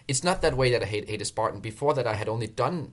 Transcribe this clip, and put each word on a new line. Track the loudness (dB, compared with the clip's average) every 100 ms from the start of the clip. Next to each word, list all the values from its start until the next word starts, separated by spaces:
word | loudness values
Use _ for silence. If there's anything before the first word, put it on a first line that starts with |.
| -4
It's | 0
not | 0 2
that | 2 4
way | 4
that | 4
I | 2
hate, | -4 -4
hate | -6
a | -4
Spartan. | -2 -2 -2
Before | -8 -2 0
that, | 2 0
I |
had | -2 -2
only | -4 -4
done | -2 -2 -2 -6